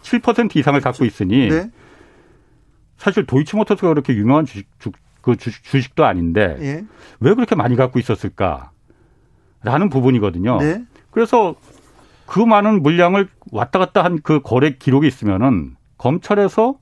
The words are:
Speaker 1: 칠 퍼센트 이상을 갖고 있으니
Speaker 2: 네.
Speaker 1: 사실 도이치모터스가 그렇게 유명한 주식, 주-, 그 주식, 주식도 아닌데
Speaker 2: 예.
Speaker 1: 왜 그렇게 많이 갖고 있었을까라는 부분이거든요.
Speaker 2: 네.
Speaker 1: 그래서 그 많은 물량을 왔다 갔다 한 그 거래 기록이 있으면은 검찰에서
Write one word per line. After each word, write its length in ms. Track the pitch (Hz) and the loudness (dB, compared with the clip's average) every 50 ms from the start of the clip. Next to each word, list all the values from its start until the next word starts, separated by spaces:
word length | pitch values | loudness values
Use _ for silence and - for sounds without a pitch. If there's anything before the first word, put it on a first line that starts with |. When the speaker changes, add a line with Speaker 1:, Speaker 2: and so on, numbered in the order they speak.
| _ | _
Speaker 1:
칠 160 | - - 240 | -2 -4 0
퍼센트 380 | - - 226 233 233 202 - | 0 0 0 0 -2 0 0
이상을 220 | 160 127 143 143 139 | 0 0 2 0 0
갖고 240 | - 127 120 - 127 | -2 -2 -2 -2 -2
있으니 460 | 113 - - 107 90 107 135 131 101 | -2 -2 -4 -4 0 2 2 2 2
Speaker 2:
네. 200 | 156 160 185 233 - _ - - - _ - _ _ _ _ _ _ _ _ _ _ _ _ _ _ _ _ _ _ | 0 -2 -2 -6 -14 _ -20 -20 -20 _ -20 _ _ _ _ _ _ _ _ _ _ _ _ _ _ _ _ _ _
Speaker 1:
사실 300 | _ - 202 190 220 156 | _ -4 -2 -2 -2 -2
도이치모터스가 640 | - - 135 151 - - 214 214 - 208 185 - 175 | 0 0 -2 0 0 -2 -4 -2 -2 -2 0 0 0
그렇게 240 | 156 147 135 - 127 | 0 0 0 0 -2
유명한 320 | 101 104 117 135 156 156 | 0 2 2 2 2 0
주식, 220 | 131 - 101 98 _ _ _ | -2 -8 -16 -20 _ _ _
주-, 120 | - 101 - _ _ _ _ _ | -12 -12 -12 _ _ _ _ _
그 140 | - 127 120 | -2 -2 -2
주식, 300 | - - 120 107 - _ | 0 -2 -10 -10 -10 _
주식도 400 | - - 135 123 - _ - 151 | -2 -2 -2 -2 -2 _ 2 2
아닌데 500 | 117 92 87 85 85 82 101 104 90 76 64 | 2 2 0 -2 0 0 0 0 0 -2 -6
Speaker 2:
예. 240 | 151 135 143 160 214 214 - - - - - _ | -8 -8 -8 -8 -12 -16 -20 -20 -20 -20 -10 _
Speaker 1:
왜 140 | 107 143 220 | 2 2 2
그렇게 220 | 247 240 - 233 | 2 0 0 0
많이 200 | 160 - 120 123 | 0 0 0 2
갖고 240 | 113 131 127 - 123 | 0 0 0 0 -4
있었을까라는 720 | 110 - 110 - - 98 - - 98 90 76 65 64 - _ _ _ _ _ _ _ _ _ _ _ _ _ _ _ _ _ _ - 107 123 156 196 196 | -2 -2 -4 -4 -4 -10 -4 -4 -4 -4 -4 -6 -12 -20 _ _ _ _ _ _ _ _ _ _ _ _ _ _ _ _ _ _ -4 -2 0 0 0 0
부분이거든요. 680 | 135 135 120 135 127 120 101 98 82 85 92 117 123 98 | 0 2 2 2 2 2 0 -2 -4 -4 -2 -2 -2 0
Speaker 2:
네. 260 | 147 151 170 220 247 _ _ - _ _ | -2 -2 -4 -6 -10 _ _ -20 _ _
Speaker 1:
그래서 440 | - 220 233 220 - 233 214 175 143 _ _ - - - _ _ _ _ _ _ _ _ _ | -2 -2 0 2 2 2 2 0 -4 _ _ -20 -20 -20 _ _ _ _ _ _ _ _ _
그 120 | - - 180 | -4 0 0
많은 440 | 233 233 220 208 202 214 214 196 139 | 2 4 4 4 4 2 2 2 2
물량을 460 | 147 165 170 175 175 190 202 196 190 _ _ _ - | 2 2 4 2 2 2 0 -2 -2 _ _ _ -10
왔다 280 | - 104 117 - - 190 | -6 -6 -6 -2 0 -2
갔다 240 | 185 180 _ 202 165 | -2 0 _ 0 0
한 160 | 180 175 156 | 0 -2 -4
그 200 | - - 156 147 - | -2 0 0 0 0
거래 320 | - 113 127 139 156 131 | 0 0 0 0 0 -2
기록이 300 | _ - 143 123 139 151 | _ -2 0 2 2 2
있으면은 720 | 143 127 - 113 101 95 95 120 135 120 87 73 64 65 _ _ _ _ | 0 -2 -2 -4 -2 -2 0 0 0 0 -2 -4 -8 -14 _ _ _ _
검찰에서 760 | _ - 123 151 175 - - 208 208 202 185 - - 220 247 269 _ | _ -4 -2 -2 -2 -2 -2 0 0 0 0 0 0 0 0 -2 _